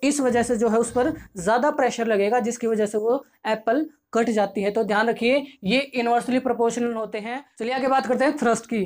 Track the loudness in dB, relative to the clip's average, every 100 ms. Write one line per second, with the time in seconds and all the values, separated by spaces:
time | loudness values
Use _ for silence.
0 | 0 0 2 2 0 0 2 2 0 0
1 | 0 -2 -10 -6 0 2 2 2 0 0
2 | 0 2 2 2 0 -2 -2 0 0 0
3 | 0 -2 -4 _ -4 -2 0 0 -2 -8
4 | _ 0 2 2 0 0 -2 0 0 0
5 | 0 0 2 0 -2 -6 -2 0 0 -2
6 | 0 0 0 0 0 0 0 0 -4 -4
7 | -6 -8 -8 -10 -12 -10 -6 -2 0 0
8 | 0 0 0 2 0 0 -2 -4